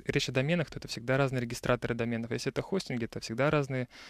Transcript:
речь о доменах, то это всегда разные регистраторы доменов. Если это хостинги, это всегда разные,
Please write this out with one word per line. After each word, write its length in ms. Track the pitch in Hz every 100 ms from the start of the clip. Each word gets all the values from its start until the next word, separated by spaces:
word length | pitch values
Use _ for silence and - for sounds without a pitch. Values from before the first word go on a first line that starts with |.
| -
речь 220 | 147 -
о 40 |
доменах, 380 | 131 139 175 147
то 80 | -
это 80 | -
всегда 300 | - 117 135
разные 240 | 139 131
регистраторы 540 | 120 120 - 123 120 120
доменов. 340 | 117 117 117
Если 220 | 120 135
это 100 | -
хостинги, 440 | - 196 - 127 113
это 120 | -
всегда 320 | - 113 143
разные, 380 | 151 135 131 123 -